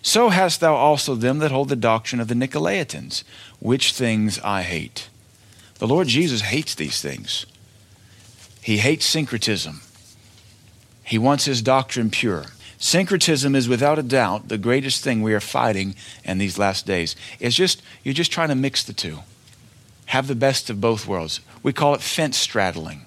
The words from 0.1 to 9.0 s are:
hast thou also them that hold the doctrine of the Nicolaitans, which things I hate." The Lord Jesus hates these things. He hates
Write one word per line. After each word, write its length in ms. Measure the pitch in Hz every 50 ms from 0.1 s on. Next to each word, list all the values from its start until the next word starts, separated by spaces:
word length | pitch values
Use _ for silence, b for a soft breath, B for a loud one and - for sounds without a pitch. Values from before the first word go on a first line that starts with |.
| - 220 240 233
hast 320 | 180 185 190 175 - -
thou 140 | 170 160 151
also 380 | 123 131 151 151 139 - 147 131
them 260 | 113 113 123 135 151
that 120 | 151 151
hold 160 | 131 131 139
the 80 | 131 139
doctrine 460 | 120 113 117 110 110 113 - - 120
of 80 | 117 110
the 60 | 120
Nicolaitans, 880 | 120 131 131 - 151 160 175 196 190 151 - - - 123 135 - - - B B B B B B B
which 320 | - 110 123 135 - -
things 480 | - - 127 117 110 107 107 107 92 - -
I 160 | 104 101 98
hate." 480 | 92 87 90 80 78 - - - - - _ - - _ b b b b b b b b b b
The 80 | -
Lord 200 | 113 135 170 185
Jesus 340 | 139 113 143 180 165 127 110
hates 320 | 107 101 110 151 - - -
these 280 | - 78 71 - -
things. 440 | - 71 67 - - - - - - - _ - - - _ - - b b b b b b b b b b b - - - -
He 160 | - - 107
hates 280 | 101 107 135 160 156